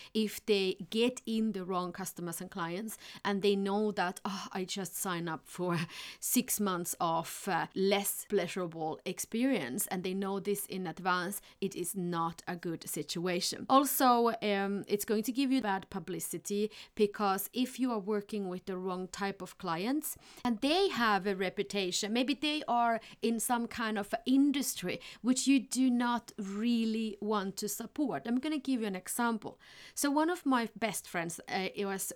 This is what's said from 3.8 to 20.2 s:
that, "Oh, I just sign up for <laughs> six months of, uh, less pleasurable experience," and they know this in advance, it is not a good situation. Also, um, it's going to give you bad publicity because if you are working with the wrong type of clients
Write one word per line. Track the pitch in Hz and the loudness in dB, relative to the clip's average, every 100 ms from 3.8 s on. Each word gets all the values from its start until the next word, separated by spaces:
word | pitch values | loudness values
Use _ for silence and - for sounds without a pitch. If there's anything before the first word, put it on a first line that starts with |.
| 214 | 2
that, | 202 180 - | 2 -2 -2
"Oh, | 202 190 - | -6 -6 -6
I | 196 | -6
just | 185 202 185 - | -4 -4 -6 -4
sign | 190 170 170 | -4 -2 -2
up | 160 - | -4 -8
for | - 180 170 170 - | -4 0 0 -2 -6
<laughs> | - - | -14 -8
six | - 254 247 - | 0 2 2 0
months | 202 180 180 - | 0 0 -2 -2
of, | 170 165 160 - 202 | 0 0 -2 -6 -2
uh, | 165 156 | 0 0
less | 185 196 202 202 - - | 2 4 4 2 -4 0
pleasurable | 202 170 190 175 165 156 - - | 0 2 -2 -4 -4 -6 -4 -6
experience," | 180 - 226 262 233 123 160 - | -6 -4 0 2 2 0 -4 -2
and | 185 | -2
they | 175 | -2
know | 190 196 196 | -2 -2 -2
this | 190 202 - | -2 -2 -2
in | 185 180 | -4 -6
advance, | 160 180 180 175 - - - | -4 0 0 0 -6 -12 -6
it | 190 - | -4 -2
is | 175 196 | -4 -2
not | 175 170 165 165 - | -2 0 0 -4 -8
a | 175 | -6
good | 180 165 - | -4 -6 -6
situation. | 165 151 175 180 175 - - - | -6 -4 -2 0 0 -2 -4 6
Also, | 262 277 - 254 240 233 - | 6 6 4 6 8 6 2
um, | 214 196 196 202 - | 0 2 2 -2 0
it's | 202 - | -2 2
going | 214 | 0
to | 226 | 0
give | 240 269 | 0 2
you | 262 | 2
bad | 208 190 - | 2 -2 -2
publicity | 196 165 170 - 175 - 202 208 - - | -8 -6 -6 -4 -6 -2 -2 -2 -4 -16
because | - 208 208 202 190 - | 2 2 4 0 2 -2
if | 247 254 - | 0 -2 0
you | 254 | 0
are | 220 | 0
working | 190 208 208 214 190 | 0 -2 -2 -4 -4
with | 180 - | -6 -6
the | 185 | -4
wrong | 185 185 185 | -4 -4 -6
type | - 196 196 | -4 -4 -4
of | 180 - | -10 -8
clients | 185 165 214 294 - - | -4 -2 0 -2 -2 -10